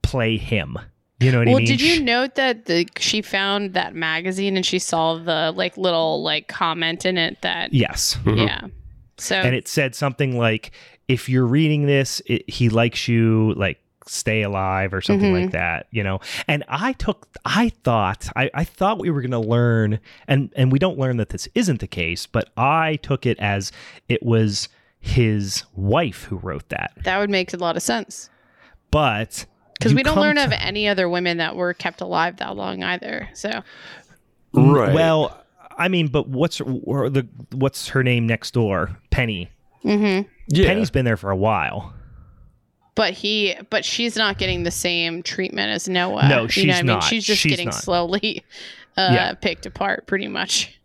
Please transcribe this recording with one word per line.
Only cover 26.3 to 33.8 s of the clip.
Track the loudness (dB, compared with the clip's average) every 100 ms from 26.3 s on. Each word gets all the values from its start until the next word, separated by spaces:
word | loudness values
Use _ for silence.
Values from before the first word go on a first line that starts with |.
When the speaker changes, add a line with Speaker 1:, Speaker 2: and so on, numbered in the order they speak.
| -10
Speaker 1:
wrote | -8 -8 -8
that. | -8 -8 -8 -4
Speaker 2:
That | -2
would | 0
make | 0 -2
a | -4
lot | -2 -2
of |
sense. | -2 -4 -6 -16 -20 _ _ _ -20 _ _
Speaker 1:
But | 2 2 0 -6 -10 -16 _ _ -2
Speaker 2:
'Cause | 2
Speaker 1:
you | 4
Speaker 2:
we |
don't | 4 4
Speaker 1:
come |
Speaker 2:
learn | 4 2
Speaker 1:
to | 0
Speaker 2:
of |
any | 0 -2 -2 0
other | 2 0
women | 0 -2 -2
that | -4 -2
were | -4
kept | -2 -6 -6
alive | -4 0 -2 -2
that | -8 -6
long | -6 -6
either, | -4 -6 -6 -10 -10 -10
so. | -8 -8 -10 -20